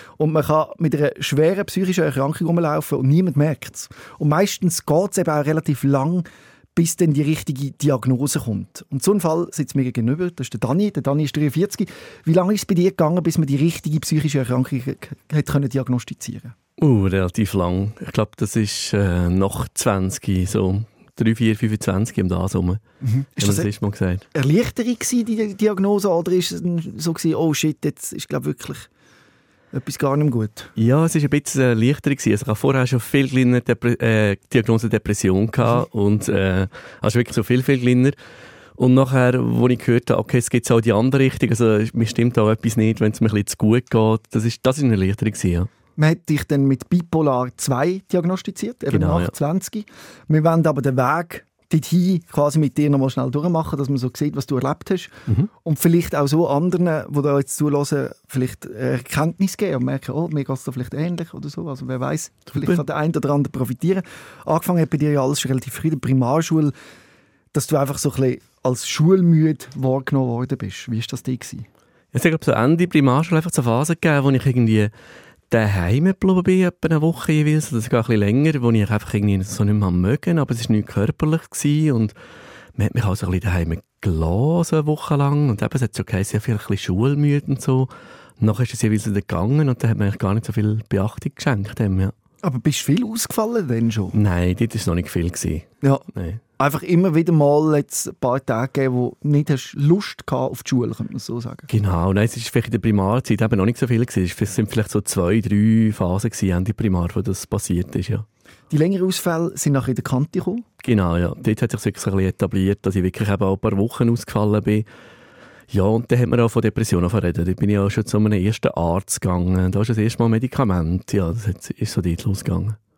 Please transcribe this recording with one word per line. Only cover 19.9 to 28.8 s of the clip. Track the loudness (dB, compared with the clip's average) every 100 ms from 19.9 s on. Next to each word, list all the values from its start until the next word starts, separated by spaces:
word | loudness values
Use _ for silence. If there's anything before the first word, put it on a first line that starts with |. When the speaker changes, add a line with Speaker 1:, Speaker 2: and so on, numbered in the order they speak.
| 0 -2 -4 -2 -2 0
Speaker 2:
so | 0 0 0 -4 _ -20
drei, | -2 0
vier, | 2 0 0
fünfundzwanzig | -2 -2 -2 -2 -2 -2
um | -2
das | 0 -2
herum. | -2 -2 -2 -6 _
Speaker 1:
Mhm. | -2
Ist |
Speaker 2:
Haben | -2 -2
wir | -2 0
Speaker 1:
das | 0
Speaker 2:
das |
letzte | -2 -4
Mal | -6
gesagt. | -2 -2 -2 -6
Speaker 1:
Erleichterung | -4 2 2 0 -2 -4
gewesen, | -4 -2 -2 -2
die | -2 -4 0
Diagnose, | -2 2 0 2 2
oder | 0 2
ist | 0 0
es | -4
ein, | -4 -4 -6 -6
so | -6
gewesen, | -2 -2
«Oh | 0 0
shit, | 0 -2 -2
jetzt | -6 -6 -10
ist, | -12 -8
glaub, | -6
wirklich | -6 -8 -10 -14